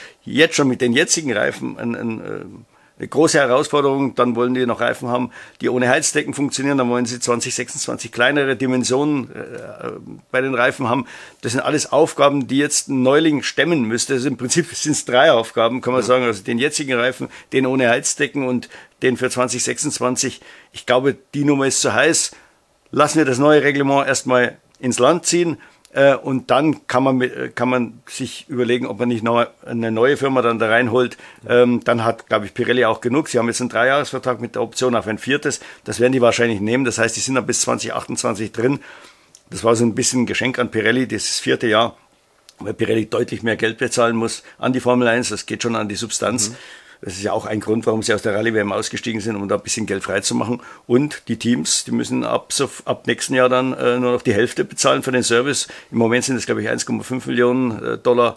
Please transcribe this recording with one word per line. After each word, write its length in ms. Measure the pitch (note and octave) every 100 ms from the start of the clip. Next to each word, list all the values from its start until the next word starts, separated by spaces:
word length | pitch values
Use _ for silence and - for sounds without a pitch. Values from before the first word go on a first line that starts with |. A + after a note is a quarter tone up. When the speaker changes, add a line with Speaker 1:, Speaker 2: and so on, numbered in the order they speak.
| - -
Speaker 1:
jetzt 320 | - A#2 D#3+ -
schon 100 | C#3
mit 140 | B2
den 140 | B2
jetzigen 380 | A#2+ - - D3+
Reifen 460 | G#2 C3 - B2+ -
ein, 160 | A#2+
ein, 260 | A2+ A2+ A2
äh, 240 | - G2+ F#2 G2+ A2+ _ _ -
eine 120 | -
große 320 | B2+ D#3 D#3
Herausforderung. 760 | C3+ B2+ D3+ D3 C#3 C3+ C3+
Dann 220 | - A#2+ A#2
wollen 180 | B2
die 120 | B2+ B2
noch 140 | A2
Reifen 280 | A#2 A#2+ B2
haben, 240 | B2 A#2+ - - -
die 80 | B2
ohne 200 | B2 B2
Heizdecken 440 | C#3+ D3+ D3+ D3
funktionieren. 460 | C3+ C#3+ - C#3 C#3
Dann 100 | B2
wollen 180 | B2 A#2+
sie 120 | B2
zwanzig 340 | - A#2+ B2+ -
sechsundzwanzig 560 | B2 - - A#2+ A#2
kleinere 420 | - B2 C#3+ C3+
Dimensionen, 800 | B2+ C3+ B2+ A#2 B2+ D3 D3 A2+
äh, 560 | A#2 - A#2 A2+ - A#2+ G#2 G#2+ G#2 -
bei 100 | C3
den 140 | C3
Reifen 340 | B2 B2 - B2
haben. 160 | B2+ A#2+ - - -
Das 100 | -
sind 100 | B2
alles 300 | - D3 -
Aufgaben, 560 | C3+ D#3+ - C#3+ C#3+ A#2
die 100 | C3
jetzt 320 | C#3+ - -
ein 140 | C3+
Neuling 400 | B2+ C#3+ D#3+ D3
stemmen 400 | - - D3+ E3+
müsste. 300 | A2 A#2 -
Also 160 | C3+ C#3
im 80 | B2
Prinzip 320 | B2 E3+ E3
sind's 320 | - D3+ D3
drei 280 | - B2 D#3
Aufgaben, 480 | B2 A2+ - A2+ B2
kann 120 | B2
man 100 | B2+
Speaker 2:
Ja. 40 | G#2+
Speaker 1:
sagen. 180 | B2+
Also 200 | A#2+ G#2
den 140 | F#2+ A#2
jetzigen 360 | C#3+ D3+ C#3+ B2
Reifen, 300 | B2 B2+ C3 - -
den 140 | C3+ C3
ohne 220 | C3+ B2
Heizdecken 580 | B2 C#3+ - C#3+ C#3+ C3
und 220 | B2 - - - _
den 140 | C3 A#2+
für 120 | B2+
zwanzig 360 | B2 B2 B2
sechsundzwanzig. 760 | B2 B2 D3+ - B2+ B2+ C3+ - - - -
Ich 160 | - -
glaube, 300 | B2+ C#3 - _
die 100 | C#3+
Nummer 220 | C#3+ C#3+ C3+
ist 140 | B2+
zu 140 | C#3
heiß. 360 | G#2+ D3+ E3 - - _ _ _ _ _
Lassen 260 | C3 D3 D#3+
wir 60 |
das 140 | C#3+ B2
neue 260 | C#3+ D3+
Reglement 420 | C#3 C#3 C#3 C#3 C3+
erstmal 500 | C3 C3 B2+ A#2+ - _ _
ins 220 | B2+ A#2
Land 260 | B2 F3 -
ziehen. 300 | E3+ E3+ C3 - _ _
Äh, 240 | - C#3 C3+
und 340 | - C3 -
dann 380 | C3 D#3 C#3 -
kann 160 | B2+
man 140 | C3+ C3
mit, 180 | B2+ B2
äh, 140 | B2+
kann 180 | - A#2+
man 340 | B2+ A#2 A2+ -
sich 380 | - A#2 - -
überlegen, 380 | B2+ A#2+ B2 B2
ob 120 | G#2+
man 80 | B2
nicht 160 | A#2+
noch 240 | A#2 A#2 A#2 -
eine 280 | - A#2+ A2+
neue 240 | A2 B2 C3+
Firma 260 | C3+ C3
dann 160 | A#2 A2+
da 80 | A2
reinholt. 480 | A2+ B2 A#2+ B2 - - - -
Ähm, 340 | A#2+ B2 A#2+
dann 200 | - A#2
hat, 220 | A2+ A2 -
glaub 180 | A2
ich, 80 | G2+
Pirelli 320 | - A2+ B2
auch 160 | A2+ A2
genug. 280 | B2 C3 D3+
Sie 100 | B2
haben 80 | A2+
jetzt 140 | A2
einen 100 | B2
Dreijahresvertrag 720 | A2 B2+ C#3 C3+ C3 B2+ A2+
mit 160 | A#2+ A2+
der 60 |
Option 340 | A2+ - B2+ A#2
auf 100 | F#2+
ein 120 | G#2
viertes. 420 | - C#3+ C#3+ B2 - -
Das 160 | - G#2+
werden 120 | B2
die 80 | C3
wahrscheinlich 400 | A#2+ A2+ A#2 G#2+
nehmen. 240 | G#2 B2
Das 140 | B2+ A2+
heißt, 160 | A2+
die 60 | G#2
sind 160 | G2+ C3
dann 100 | G#2+
bis 140 | A#2
zwanzig 340 | - A#2+ A2
achtundzwanzig 560 | - - B2 A#2+ G2+ G#2+
drin. 300 | - A#2+ C#3 - - - - _ - _
Das 120 | -
war 140 | A2+ A#2
so 80 |
ein 100 | A#2
bisschen 280 | G#2 A#2+ B2+
ein 40 | A#2
Geschenk 320 | - B2 B2
an 140 | A#2
Pirelli, 340 | A2 G#2 B2 A#2+
dieses 320 | G#2+ - -
vierte 300 | - C3 A#2+
Jahr, 280 | G#2+ A#2 - _ _ _ _ - -
weil 160 | G2
Pirelli 320 | G#2+ G#2+ A2+ A2
deutlich 380 | A2+ B2 A2
mehr 100 | A2+
Geld 240 | G#2+ A2+ A2+
bezahlen 380 | B2 - A#2 A#2
muss 260 | A2+ - - -
an 140 | A#2+
die 80 | B2+
Formel 260 | A#2+ B2 A#2+
eins. 220 | A#2 A#2
Das 180 | G#2 -
geht 160 | A2
schon 140 | A#2+ A2+
an 120 | G#2+
die 60 |
Substanz. 540 | G2+ A2+ - G#2 A#2 G#2+
Speaker 2:
Mhm. 60 | B2+ - - - -
Speaker 1:
Das 140 | -
ist 80 | F#2
ja 100 | G2+
auch 120 | G#2
ein 160 | G2+ G#2+
Grund, 240 | G#2 A2+
warum 180 | A2 A2
sie 120 | G#2
aus 80 | G#2+
der 120 | A#2
Rallye-W 240 | G2+ A2+ G#2+
M 140 | G2+
ausgestiegen 480 | G2 A2 A#2+ - A2
sind, 160 | G#2 G#2
um 100 | G2
da 100 | G#2
ein 40 |
bisschen 220 | - -
Geld 180 | G2+ G2
freizumachen. 600 | - F#2+ - A#2+ A2 A#2+ - - -
Und 380 | B2 D3 - -
die 80 | A2+
Teams, 460 | A#2 B2 - -
die 60 | -
müssen 340 | A#2 A#2+ B2+
ab, 260 | A#2 A#2 -
so, 200 | - C3 - -
ab 200 | B2+ -
nächsten 280 | A#2 -
Jahr 160 | C3+ B2+
dann, 240 | B2+ C3
äh, 240 | B2+ B2+ B2
nur 140 | B2
noch 100 | B2
die 100 | -
Hälfte 320 | G#2 A#2 -
bezahlen 380 | - - C#3 C3+
für 100 | C3
den 100 | B2+
Service. 460 | A#2 A#2 C3+ B2+ - - -
Im 80 | A#2
Moment 260 | A#2 B2
sind 120 | B2 B2+
es, 100 | -
glaub 100 | A2+
ich, 100 | G#2+
eins 160 | A#2 -
Komma 160 | A2+
fünf 240 | G#2 B2+ C3+
Millionen, 580 | B2 A#2+ B2+ B2+ G#2+
äh, 140 | A#2 A#2
Dollar, 380 | B2 A#2+ A#2+